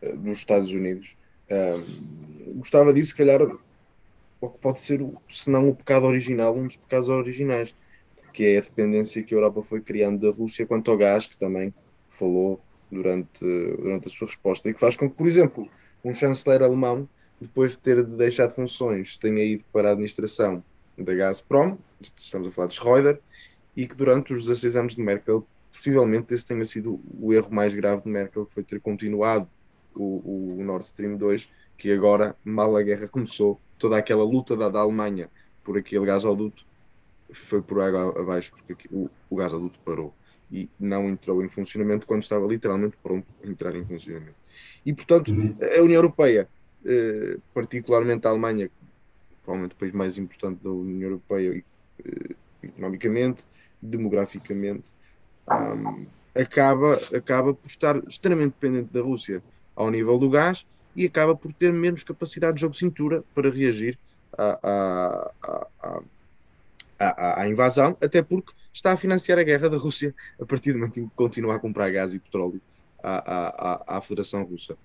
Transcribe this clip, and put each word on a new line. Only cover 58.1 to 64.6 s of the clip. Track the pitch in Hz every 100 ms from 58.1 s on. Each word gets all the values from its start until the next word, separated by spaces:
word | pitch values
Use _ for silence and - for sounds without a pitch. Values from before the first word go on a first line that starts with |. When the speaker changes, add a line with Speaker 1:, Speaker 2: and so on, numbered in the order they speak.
| - 196 170 147 -
Speaker 1:
dependente | 139 127 113
da | 123
Rússia | 123 123 - 95 - _ _
ao | - 110
nível | 113 113 123
do | 135
gás | 143 165 185 - _ _
e | - 180
acaba | - 156
por | 160 156
ter | 151 175
menos | 170 175 170
capacidade | - 156 156 - 165
de | 156
jogo | 156
de | 143
cintura | 180 170 151 160 -
para | - 139
reagir | 131 135 110 113 123 _ _ _ -
à, | 104 92